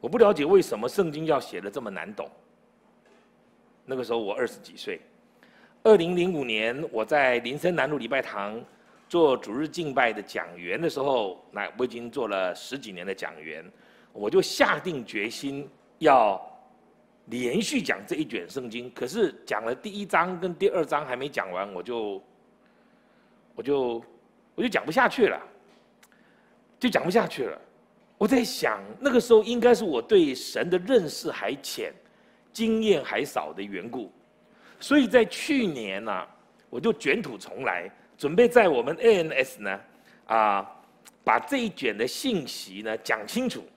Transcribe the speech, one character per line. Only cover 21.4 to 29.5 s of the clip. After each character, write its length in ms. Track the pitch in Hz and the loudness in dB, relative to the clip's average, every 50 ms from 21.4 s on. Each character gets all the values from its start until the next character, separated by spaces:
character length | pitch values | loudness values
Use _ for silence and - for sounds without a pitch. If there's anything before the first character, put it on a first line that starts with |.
| 92 95 | -6 -4
完， 200 | 90 90 98 104 98 | -4 -6 -6 -6 -6
我 80 | 90 | -10
就， 400 | 87 110 123 117 110 104 98 95 - _ _ _ _ _ _ _ _ _ _ _ _ _ _ _ _ _ _ _ _ _ _ _ _ _ _ | -8 -6 -6 -6 -4 -4 -6 -8 -10 _ _ _ _ _ _ _ _ _ _ _ _ _ _ _ _ _ _ _ _ _ _ _ _ _ _
我 80 | - 110 | -10 -2
就， 400 | 123 143 139 131 120 117 117 - - - _ _ _ _ _ _ _ _ | 0 0 0 0 0 -2 -4 -8 -14 -20 _ _ _ _ _ _ _ _
我 60 | - | -4
就 80 | 190 247 | -4 -2
讲 160 | 180 - - | -2 -2 -4
不 60 | - | 0
下 180 | 160 247 247 220 | 2 4 4 4
去 180 | - - 233 165 | 4 4 2 2
了， 140 | 95 78 - - - - _ _ _ _ _ _ _ _ - _ _ _ _ _ _ _ _ _ _ _ _ _ _ _ | 2 0 -8 -14 -20 -20 _ _ _ _ _ _ _ _ -20 _ _ _ _ _ _ _ _ _ _ _ _ _ _ _
就 80 | - 247 | -2 0
讲 160 | 190 - - | 0 2 0
不 60 | 165 | 2
下 180 | 180 226 208 165 | 2 2 2 2
去 160 | - - 131 | -2 -4 -6
了。 160 | 101 78 - - _ _ _ _ _ _ _ _ _ _ _ | -6 -6 -10 -16 _ _ _ _ _ _ _ _ _ _ _
我 100 | 202 208 | 2 4
在 160 | 262 254 247 | 4 4 2
想， 400 | - - - - 135 - 101 98 101 220 - | 0 -4 -2 -2 -2 -2 -2 -6 -12 -14 -4
那 100 | - 285 | -2 4
个 100 | 247 247 | 4 4
时 140 | - - 233 | 6 8 8
候 100 | 220 214 | 8 8
应 160 | 202 | 6